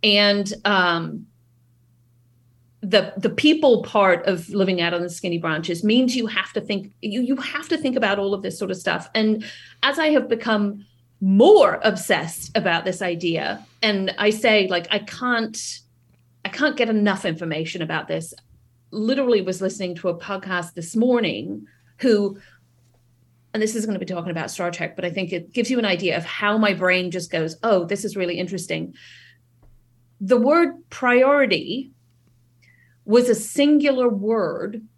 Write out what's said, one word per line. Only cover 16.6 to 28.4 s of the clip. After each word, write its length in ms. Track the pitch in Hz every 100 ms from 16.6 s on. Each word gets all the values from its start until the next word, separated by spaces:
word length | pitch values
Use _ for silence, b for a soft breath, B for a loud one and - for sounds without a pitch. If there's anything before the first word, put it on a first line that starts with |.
| 294 -
get 140 | 226
enough 340 | 214 208 196
information 560 | 190 160 165 151 160 185
about 280 | 156 160 147
this. 260 | 160 165 - _ _ _ _ _
Literally 500 | 214 220 262 254 220
was 220 | 185 180
listening 320 | 190 185 180 170
to 120 | 185
a 100 | 170
podcast 560 | - 196 190 180 170
this 200 | - 165
morning 680 | 220 247 240 196 107 156 208 B B B _
who, 360 | 254 214 202 196 B B _ _ _ _ _ _ _ _ _
and 80 | 220
this 120 | 214
is 120 | 226 220
gonna 140 | 196
be 40 |
talking 280 | 180 180 170
about 180 | 165 151
Star 200 | - 175
Trek, 260 | 170 160 -
but 100 | 180
I 40 |
think 220 | 175 180
it 220 | 180 170
gives 160 | 240 240
you 80 | 254
an 80 | 214
idea 280 | 180 185
of 120 | 160 165
how 320 | - 208 214
my 160 | 214
brain 360 | 180 185 185 180
just 200 | 175 170
goes, 260 | 165 160 165
"Oh, 240 | 233 196 170
this 180 | 202
is 120 | 208 202
really 220 | 175
interesting." 540 | 175